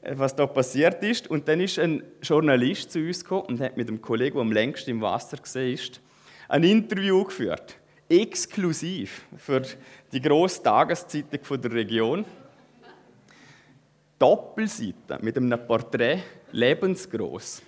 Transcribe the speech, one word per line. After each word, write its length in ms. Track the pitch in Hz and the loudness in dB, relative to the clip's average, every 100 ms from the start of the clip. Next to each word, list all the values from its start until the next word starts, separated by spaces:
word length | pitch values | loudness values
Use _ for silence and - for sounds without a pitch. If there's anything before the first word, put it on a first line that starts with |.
äh, 100 | - 135 | -8 -2
was 220 | 135 131 | -2 2
da 100 | 139 | 0
passiert 560 | 131 127 131 160 175 | 2 0 2 2 2
ist. 260 | 202 233 - | -2 -2 -2
Und 200 | 156 147 | -4 0
dann 100 | 156 | 0
ist 200 | 190 180 | 0 0
ein 220 | 165 151 - - | 0 0 -6 -16
Journalist 720 | - 151 156 127 123 196 - | 2 4 6 4 4 0 -6
zu 60 | 175 | -4
uns 260 | 156 175 - | -4 -6 -4
gekommen 220 | 196 - | -6 -4
und 120 | 120 | -4
hat 160 | 131 - | -4 -4
mit 140 | 117 | -6
dem 120 | 110 | -6
Kollegen, 340 | - 113 131 143 | -4 0 0 0
der 60 | |
am 120 | 113 | 0
längsten 380 | 107 117 160 - | 2 0 -2 -6
im 100 | 117 | -4
Wasser 360 | 107 104 - 143 | -2 -2 -6 -14
war, 640 | - 131 131 123 - - _ _ - - - | -10 -4 -4 -4 -8 -14 _ _ -20 -20 0
ein 160 | 147 | 4
Interview 640 | 165 220 - 190 196 190 190 | 6 6 4 -2 2 2 2
geführt. 520 | - 107 80 - - _ _ _ | -4 -4 -4 -8 -20 _ _ _
Exklusiv 1160 | 170 220 - - - 180 156 160 185 95 - - - | 4 4 -4 -6 -2 -2 -2 -4 -6 -8 -12 -18 -20
für 280 | - 131 131 - - - _ | -2 -2 -2 -12 -20 -20 _
die 80 | 135 | -4
grosse 420 | 143 147 180 180 | 0 2 2 0
Tageszeitung 800 | 123 110 156 170 - 151 147 143 | 2 4 4 0 -6 -8 -8 -10
von 180 | - 139 | -8 -6
der 120 | 127 | -2
Region. 500 | 117 104 113 113 165 214 - - _ _ _ - - _ _ _ - - - _ _ _ _ _ _ | -2 0 0 0 -2 -6 -12 -20 _ _ _ -20 -20 _ _ _ -20 -20 -20 _ _ _ _ _ _
Doppelseite 960 | 131 202 - - 220 - 110 87 - 69 | 4 4 0 -4 -4 -4 -8 -8 -12 -6
mit 160 | 110 123 | -4 0
einem 320 | 123 117 - | 0 0 0
Porträt, 560 | 113 117 120 120 170 180 - - | -2 0 -2 0 0 -6 -20 -12
lebensgross. 1080 | 113 120 160 190 185 - 110 92 80 - - | 0 2 2 0 -2 -6 -6 -6 -8 -12 -14